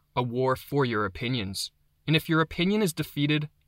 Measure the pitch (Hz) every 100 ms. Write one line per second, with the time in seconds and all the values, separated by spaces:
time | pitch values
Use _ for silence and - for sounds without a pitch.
0 | _ 131 123 123 131 123 - 143 127 107
1 | 101 - 120 127 98 95 - _ _ _
2 | - 156 - 160 156 - 180 214 196 -
3 | 151 147 143 151 151 _